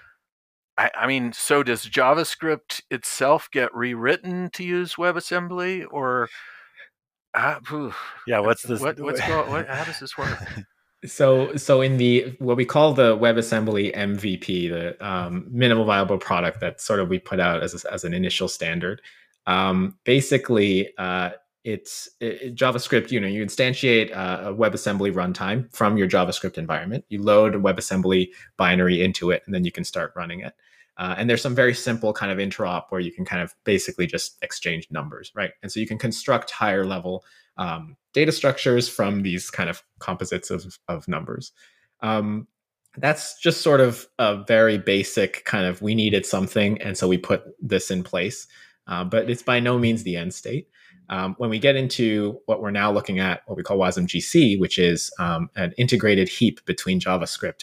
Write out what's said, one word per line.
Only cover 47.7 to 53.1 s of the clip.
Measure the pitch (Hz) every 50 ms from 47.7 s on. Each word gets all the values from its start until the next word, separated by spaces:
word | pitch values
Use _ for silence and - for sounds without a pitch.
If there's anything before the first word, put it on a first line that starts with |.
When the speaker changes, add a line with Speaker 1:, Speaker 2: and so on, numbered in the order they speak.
| - - - -
Speaker 3:
in | 95 90 90
place. | - - 90 87 107 - - - - - - - - _ _ _
Uh, | - 90 87 92
but | 92 117 113 113 123
it's | 120 - -
by | - 123 120
no | 120 123 123 123
means | 120 113 113 107 98
the | 92 87
end | 85 85 90 -
state. | - - - 117 156 - _ _ _ _ _ _ _ _ -
Um, | 98 92 95 95 95 -
when | 123 113
we | 110 110
get | 101 139 135
into | 135 131 123 - - 120 110 107 107 104 104 107 - -
what | - 110 -
we're | 107 101 101
now | 101 101 107
looking | 101 104 - -